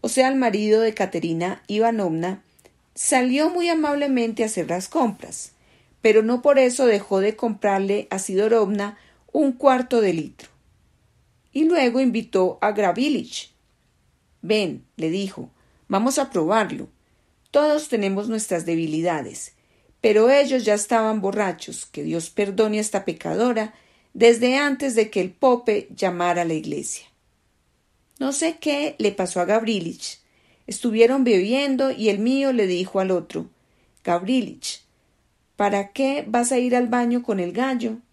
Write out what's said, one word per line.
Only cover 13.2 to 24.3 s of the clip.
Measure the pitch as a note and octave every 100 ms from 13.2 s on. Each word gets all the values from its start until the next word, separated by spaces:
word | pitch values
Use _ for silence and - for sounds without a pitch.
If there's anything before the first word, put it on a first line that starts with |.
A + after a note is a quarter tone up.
| - - - _ _ _ _ _ _ _ _ _
«Ven», | E3 G#3+ F#3+ - - -
le | D#3+
dijo, | F#3 G3 - - _ _ _ _
«vamos | G3 A#3 C4+
a | C#4
probarlo. | F3+ D#3+ A3 F#3+ - - _ _ _ _ _ _
Todos | C#4+ D4+ D4+ D4+
tenemos | A3+ G3 G3 G#3
nuestras | A3 G#3+ F3 E3
debilidades, | E3 D#3+ D#3 E3+ D#3+ B2+ - - _ _ _ _ _
pero | A3+ G#3 A3+
ellos | C#4 C4+ C4
ya | G#3+ G#3
estaban | - A#3 A3 G#3+
borrachos, | F#3+ G#3 G3 E3+ - - -
que | -
Dios | D3+ E3 E3
perdone | - G3+ G3 G#3+ G#3+
a |
esta | G#3+ G3
pecadora, | F#3+ E3 E3+ E3 A#3+ A3 A3 - _ _ _
desde | - A#3